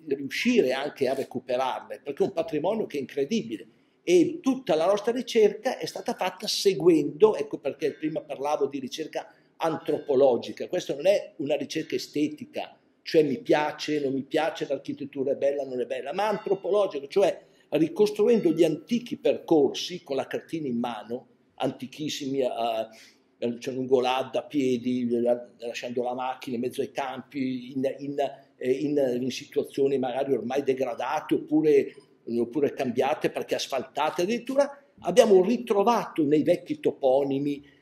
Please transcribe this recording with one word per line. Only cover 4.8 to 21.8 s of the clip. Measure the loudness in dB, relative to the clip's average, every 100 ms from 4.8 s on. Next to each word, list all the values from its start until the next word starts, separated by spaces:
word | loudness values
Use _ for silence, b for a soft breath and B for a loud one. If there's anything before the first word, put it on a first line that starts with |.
| 2
nostra | 2 0
ricerca | -4 0 4 4 4 -4 -4
è | -6
stata | -8 -8
fatta | -4 -6 -6 -6
seguendo, | 0 2 4 6 6 4 4 4 4
ecco | -4 -6
perché | -6 -4 -6
prima | -4 -6 -6
parlavo | -8 -8 -4 0 0
di | -2
ricerca | -8 -8 -8 -10 -12 b b _
antropologica, | -2 -2 -2 -4 2 4 6 4 -2 -10 -6
questa | -6 -6 -2
non | 2
è | 2 -2 -8
una | -4 -4
ricerca | -4 -6 -4 -6
estetica, | -4 -2 -2 -4 -10 -10 -10 -14 _ _
cioè | 0 2
mi | 2 0
piace, | 0 0 0 -4 -4 -2
non | -2
mi | -4
piace, | -2 -2 -2 -2 -4
l'architettura | -6 -6 -10 -10 -6 -2
è | 0
bella, | 0 0
non | -4 -6
è | -4
bella, | -6 -6
ma | -2 -2
antropologica, | -2 -2 -2 0 0 0 -2 -4
cioè | 2 2 0 B B B
ricostruendo | 0 0 2 2 4 4 4 4
gli | 4
antichi | 4 2 -2 -4 -4 -2
percorsi | 0 0 4 4 4 2 -8 -10
con | -6 -6
la | -4
cartina | -8 -8 -8 -4
in | -4
mano, | -4 -6 -8 -10 -12 _ _ _
antichissimi, | -6 -4